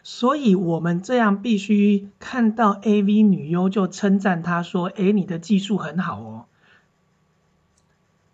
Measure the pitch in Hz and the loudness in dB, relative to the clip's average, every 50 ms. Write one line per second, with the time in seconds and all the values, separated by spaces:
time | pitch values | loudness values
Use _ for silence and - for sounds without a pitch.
0 | - - - - 233 247 285 302 277 220 185 185 185 165 165 160 160 170 170 175 | -20 -18 -6 -2 0 0 0 2 2 4 4 4 2 0 -2 -2 -2 -2 -2 -2
1 | 185 - 254 247 226 208 196 196 196 247 220 196 - - 208 202 202 208 202 202 | -2 -2 0 2 2 2 0 0 0 -2 -2 -2 0 0 2 4 4 4 2 2
2 | 202 202 - _ - - - 254 233 214 214 233 226 202 202 202 - 226 208 208 | -2 -6 -16 _ -16 -8 -2 0 0 0 2 2 2 0 0 0 0 0 2 2
3 | 202 196 208 214 214 208 185 147 139 151 170 180 185 196 190 214 185 180 - - | 2 2 4 4 6 4 4 2 0 -2 -2 0 0 0 0 0 -2 -2 -2 -2
4 | - 196 190 202 196 208 180 165 165 170 175 170 175 - - 185 170 196 - - | 0 0 2 2 2 0 -2 -2 -2 -4 -4 -4 -4 -4 -4 -4 -4 -4 -4 -2
5 | 190 190 214 208 170 - 170 165 - - 214 190 190 - 214 170 - 147 151 180 | 0 2 2 2 0 -4 -6 -8 -2 0 0 0 0 0 -4 -4 -4 -4 -6 -6
6 | 175 165 117 101 117 110 110 113 - _ _ _ _ _ _ _ _ _ _ _ | -6 -6 -6 -10 -12 -14 -14 -16 -18 _ _ _ _ _ _ _ _ _ _ _
7 | _ _ _ _ _ _ _ _ _ _ _ _ _ _ _ _ _ _ _ _ | _ _ _ _ _ _ _ _ _ _ _ _ _ _ _ _ _ _ _ _
8 | _ _ _ _ _ _ | _ _ _ _ _ _